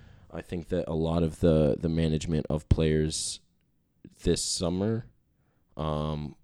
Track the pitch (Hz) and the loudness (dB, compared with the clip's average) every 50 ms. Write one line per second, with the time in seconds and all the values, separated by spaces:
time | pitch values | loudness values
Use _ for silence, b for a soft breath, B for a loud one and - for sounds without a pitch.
0 | b b b b b b 80 82 - - 92 87 78 - 92 87 - - 82 80 | b b b b b b -14 -12 -10 -8 -8 -8 -6 -4 -4 -4 -2 -2 -2 0
1 | 80 80 82 85 85 80 78 - - 85 78 78 78 71 - - - 82 82 80 | 0 0 2 2 0 0 0 2 4 4 6 6 6 4 2 0 -2 -2 0 0
2 | 82 80 78 78 - 82 80 78 - - 73 78 - - - 80 80 78 78 78 | 0 2 0 0 -2 -2 -2 -2 -2 -2 -4 -2 2 2 2 4 4 2 2 2
3 | 78 78 78 - - - - - _ _ _ _ _ _ _ _ _ _ _ _ | 0 0 -2 -4 -6 -8 -10 -12 _ _ _ _ _ _ _ _ _ _ _ _
4 | - - _ - - 87 85 - - - - - 95 85 87 92 98 110 113 113 | -20 -20 _ -4 0 0 2 2 0 -4 -4 -2 -2 -2 0 0 0 0 -2 -2
5 | 117 - _ _ _ _ _ _ _ _ _ _ _ _ - - 76 78 76 76 | -6 -10 _ _ _ _ _ _ _ _ _ _ _ _ -10 -6 -4 -2 -2 -2
6 | 76 76 76 76 73 71 - _ | -2 -2 -4 -4 -6 -8 -12 _